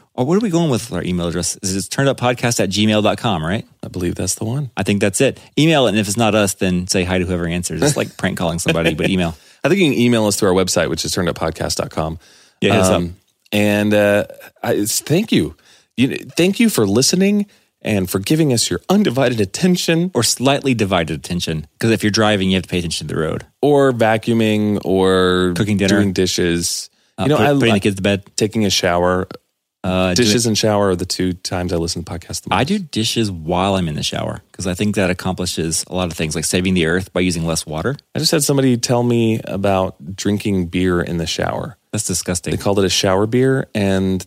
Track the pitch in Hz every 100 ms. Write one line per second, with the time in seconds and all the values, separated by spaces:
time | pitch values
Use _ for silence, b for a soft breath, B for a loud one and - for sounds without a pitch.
0 | b - 127 190 226 165 170 113 - 90
1 | 82 90 85 82 85 - 98 95 90 -
2 | 139 127 123 123 123 117 98 95 107 107
3 | 104 101 120 90 80 107 - _ - -
4 | 87 85 92 - 110 131 139 - 104 104
5 | 104 - 135 B B - 156 156 123 107
6 | 101 101 113 107 101 - 95 90 92 98
7 | 90 92 90 90 85 87 90 82 143 143
8 | 110 - 92 90 87 85 - 82 80 78
9 | 90 95 85 80 b b 139 196 165 110
10 | 120 117 107 98 104 92 92 - 80 85
11 | 85 101 87 73 82 - 82 - - -
12 | 80 80 b b b b 101 98 92 90
13 | 87 87 _ _ _ 104 104 104 104 104
14 | 104 101 - - - _ 110 85 107 -
15 | - 156 220 151 76 - b b b -
16 | 127 76 123 - 175 202 233 - 104 104
17 | 131 180 196 208 202 b b _ - 104
18 | 92 98 98 156 156 120 - - - 196
19 | 208 120 123 120 98 - 185 180 - 165
20 | 180 120 110 - 127 139 139 120 101 92
21 | 82 78 - 87 85 80 76 - 113 110
22 | 104 104 107 104 95 95 85 90 85 -
23 | 78 80 78 82 - _ 143 143 135 123
24 | 113 110 113 113 110 107 104 104 - 95
25 | 95 95 92 90 90 87 104 101 98 101
26 | 101 90 92 - 87 85 85 - - _
27 | _ - - 147 143 143 117 104 107 98
28 | 98 101 - - 107 113 101 - 92 87
29 | 87 92 92 - _ _ _ _ 92 92
30 | 92 90 113 113 113 104 110 104 101 90
31 | 90 - 92 87 - 95 90 87 82 87
32 | 82 85 - 87 - 135 139 208 170 110
33 | 113 - 107 87 78 87 95 95 85 76
34 | - 78 78 78 - - 92 90 104 104
35 | 92 87 95 90 90 - 82 80 - 90
36 | 90 82 80 82 80 92 92 92 80 87
37 | 92 90 92 85 82 80 - 78 87 139
38 | _ 127 160 165 147 139 135 120 - 120
39 | 120 117 113 110 - 98 101 95 92 -
40 | 71 95 - 104 107 98 85 90 92 87
41 | - 85 82 - 85 - - - _ 107
42 | - 92 - 90 - 78 107 101 95 -
43 | 101 95 110 123 131 135 - 107 98 95
44 | 95 95